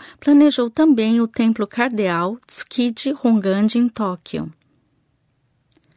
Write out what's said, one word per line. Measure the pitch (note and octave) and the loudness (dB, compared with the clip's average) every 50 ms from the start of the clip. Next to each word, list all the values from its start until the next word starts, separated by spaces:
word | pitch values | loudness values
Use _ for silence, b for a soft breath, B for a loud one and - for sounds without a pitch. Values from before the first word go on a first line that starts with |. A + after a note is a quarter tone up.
| B B B B | B B B B
planejou | - C#4+ D4 C#4+ D4 D4 C#4 - A#3+ A#3 | 0 4 4 6 6 4 2 0 -4 -2
também | - - D#4 D#4+ C4+ A3+ G#3+ A3 A3+ A#3 | 0 2 2 4 4 2 2 0 0 0
o | A#3 A3+ | 0 -2
Templo | - - A3+ A3+ A3 A3 G#3 - | -2 0 0 0 0 0 -4 -6
Cardeal | - B3 A#3+ C4 A#3+ G#3+ G3+ F#3 E3+ E3+ F3 F#3 A3+ A#3+ _ | -4 -4 -4 -2 -2 -2 -2 -2 -2 -2 -4 -4 -6 -10 _
Tsukiji | - - - - - - B3+ A#3+ B3 A3+ - - C4+ C#4+ - - | -8 -8 -8 -8 -6 -4 -4 -4 -2 -4 -4 -6 -6 -4 -2 0
Honganji | A#3+ A3+ G#3+ F#3+ F#3+ F#3+ G3+ G#3+ G#3+ - A#3+ | 2 2 2 2 0 0 0 0 0 2 0
em | B3 A#3+ | 0 -2
Tóquio. | - - G#3+ F#3+ F3+ F3 - - - D#3 D#3 D#3+ - _ _ _ _ _ _ _ _ _ _ _ _ _ _ _ _ _ _ _ _ _ _ _ _ _ _ _ _ | -2 -4 -6 -6 -6 -8 -10 -10 -10 -10 -10 -10 -14 _ _ _ _ _ _ _ _ _ _ _ _ _ _ _ _ _ _ _ _ _ _ _ _ _ _ _ _